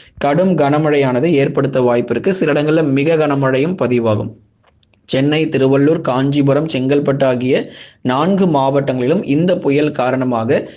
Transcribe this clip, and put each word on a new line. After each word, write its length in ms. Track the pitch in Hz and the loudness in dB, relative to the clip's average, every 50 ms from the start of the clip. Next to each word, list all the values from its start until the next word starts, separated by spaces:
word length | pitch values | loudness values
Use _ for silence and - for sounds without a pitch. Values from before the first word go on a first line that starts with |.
| - - _ | -20 -20 _
கடும் 380 | - - 143 147 165 185 190 180 | -4 -2 0 2 2 2 2 2
கனமழையானது 680 | 151 143 139 143 151 156 151 143 143 139 131 123 123 147 | 2 2 2 2 2 2 2 2 2 2 2 0 0 0
ஏற்படுத்த 560 | 175 147 139 139 - - 143 139 139 135 131 | 2 2 2 2 0 0 -2 -2 0 0 0
வாய்ப்பு 300 | 123 120 120 120 123 - | 2 2 2 0 0 -2
இருக்கு. 220 | 120 120 - 190 185 | -2 -2 -2 -2 -2
சில 180 | - 165 151 | 0 0 0
இடங்கள்ல 320 | 143 147 147 151 156 165 156 | 0 0 0 0 0 0 2
மிக 320 | 143 135 139 143 165 165 | 0 0 0 2 2 2
கனமழையும் 640 | 156 156 147 143 139 135 131 131 131 143 170 185 185 127 | 2 0 0 0 0 0 0 0 0 0 -2 -2 -2 -2
பதிவாகும். 480 | 120 123 120 113 113 107 110 - - - - _ _ _ _ _ _ _ _ _ _ _ _ _ - | 0 0 0 0 0 0 -2 -4 -8 -12 -16 _ _ _ _ _ _ _ _ _ _ _ _ _ -4
சென்னை, 380 | - 131 135 143 151 160 156 | -2 0 0 0 0 0 0
திருவள்ளூர், 540 | 151 143 131 131 131 135 139 143 147 165 156 | -2 0 0 2 2 2 2 2 2 0 0
காஞ்சிபுரம், 640 | 143 - 123 131 135 139 143 147 135 139 135 147 160 | -2 -2 -2 0 0 0 0 0 2 2 0 0 -2
செங்கல்பட்டு 560 | 160 - 131 127 131 143 143 143 139 139 135 135 | -2 -4 -4 -2 0 0 0 0 0 0 0 0
ஆகிய 460 | 131 127 120 127 127 147 208 - - - - - - - _ | 0 0 0 0 0 0 -2 -2 -6 -14 -20 -20 -20 -14 _
நான்கு 460 | - 123 127 135 156 185 202 185 196 | -4 -2 -2 0 0 0 2 2 2
மாவட்டங்களிலும் 760 | 180 151 139 135 135 139 143 139 143 131 127 123 131 165 208 - | 2 2 2 0 0 0 0 -2 -2 -2 -2 0 0 0 0 0
இந்த 340 | - 139 151 175 185 180 | -2 0 0 0 0 0
புயல் 340 | 185 - 143 139 147 151 147 | 0 0 0 0 0 0 -2
காரணமாக 800 | 147 - 123 127 131 131 131 127 120 113 110 117 156 214 - - - | -2 -2 -2 -2 -2 -2 -2 -2 -2 -2 -2 0 -2 -2 -4 -6 -14